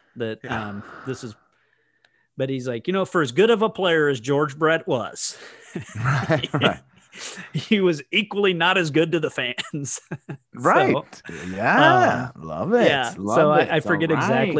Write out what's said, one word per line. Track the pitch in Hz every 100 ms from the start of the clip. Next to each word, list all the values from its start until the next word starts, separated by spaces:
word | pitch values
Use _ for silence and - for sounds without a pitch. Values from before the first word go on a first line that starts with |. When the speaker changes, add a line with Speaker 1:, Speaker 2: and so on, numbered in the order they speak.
| _ -
Speaker 1:
that, | 113 110
Speaker 2:
Yeah. | 123 113 104
Speaker 1:
um, | 101 - - -
this | 127
is, | 123 - _ _ _ _ _ _ _ _ _ -
but | 131
he's | 135 127
like, | 120 143
"You |
know, | 190 185
for | 175
as | 143
good | 123 220
of | 226
a | 214
player | 220 185 165 147
as | 131
George | 113 143 151 143
Brett | 156 160 170
was, | 131 98 - - - - - -
<laughs> | - 117 110
Speaker 2:
Right, | 120 135 - 156 -
right. | 147 120 92 - _ _ - - - -
Speaker 1:
he | 156 - 214
was | 185 151 -
equally | 196 214 196 202
not | 175 170 190
as | 165
good | 143 165
to | 165
the | 151
fans." | - 123 - - 151 139 -
<laughs> | - 165 -
So, | 139 _
Speaker 2:
Right. | - 135 302 392 147 - - - 82 92
Yeah. | 95 127 208 311 359 330 117 127
Speaker 1:
um, | -
Speaker 2:
Love | 78 78 127
it. | 240 190
Speaker 1:
yeah. | 143 120 -
Speaker 2:
Love | 101 117
Speaker 1:
So | 151
Speaker 2:
it. | 151 151
Speaker 1:
I, | 160
I |
forget | - 160 160
Speaker 2:
All | 156
Speaker 1:
exactly | - 131 135 151